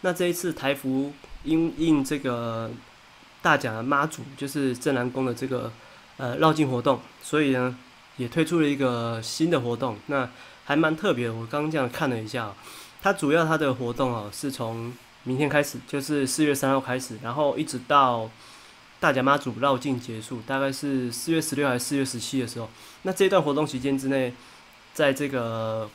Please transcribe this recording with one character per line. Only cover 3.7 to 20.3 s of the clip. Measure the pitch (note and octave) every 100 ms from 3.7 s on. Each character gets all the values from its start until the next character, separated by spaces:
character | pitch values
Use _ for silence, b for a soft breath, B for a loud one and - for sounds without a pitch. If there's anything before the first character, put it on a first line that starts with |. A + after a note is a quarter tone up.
的 | A2
妈 | A#2+ C#3+ D#3
祖， | - A#2+ C3+
就 | C#3+
是 | D3 C3+ B2
镇 | D3+
澜 | B2+ B2
宫 | B2+
的 | C3
这 | A#2+ C3+
个， | B2+ A#2 A2+ B B B -
呃， | B2+ A#2+
绕 | D#3+
境 | D3+ C#3+
活 | B2
动， | B2+ A#2+ - -
所 | - D3+
以 | D3
呢， | B2+ B2+ B2 - - - -
也 | B2
推 | E3+
出 | D#3+ E3+
了 | D3
一 | C#3
个 | C3 A#2+ A#2 A#2
新 | A2+ - E3
的 | D#3
活 | A#2+
动， | A#2 C3 G#2 -
那 | C#3 B2 B B B -
还 | D3
蛮 | D#3+
特 | D#3+ G#3
别 | C3 A#2+
的。 |
我 | A2+ A#2
刚 | C#3+
刚 | D#3
这 | D#3
样 | B2
看 | - D3
了 | A#2
一 | G#2+
下 | B2+
哦， | A2 G2 B B B B
它 | G3
主 | G3 D3
要 | D#3+
它 | D#3+ D#3
的 | D3
活 | A#2+ A#2+
动 | A#2+ C3
哦， | A#2 G#2
是 | - C#3+
从 | B2+ A#2 A2+ A#2 B2 - -
明 | B2 C3
天 | D3
开 | D3
始， | D3 B2 -
就 | C#3+
是 | C#3 D3 C3
四 | C#3+
月 | D3+
三 | C3+ C3+
号 | C3+
开 | C3 B2+
始， | B2+ A2
然 | A#2 C3
后 | D3 B2+
一 |
直 | D#3 B2 -
到 | C#3+ C3 A#2 A2+ B B B B B - -
大 | E3+
甲 | C3
妈 | C3 C#3+
祖 | C3 A2+
绕 | C#3 B2+
境 | D3 B2+
结 | A#2 A2
束， | A2